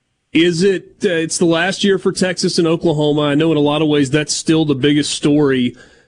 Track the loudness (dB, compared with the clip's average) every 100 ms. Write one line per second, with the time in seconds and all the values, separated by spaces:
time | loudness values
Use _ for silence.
0 | _ _ _ 0 0 2 0 0 -6 -6
1 | -2 -2 -4 -2 0 0 -2 -2 0 0
2 | -2 -2 -2 -2 -2 0 0 0 0 0
3 | 0 0 0 0 0 0 0 0 0 0
4 | 0 0 -2 -4 0 0 0 0 2 2
5 | -2 -2 0 2 2 2 -2 -6 -18 _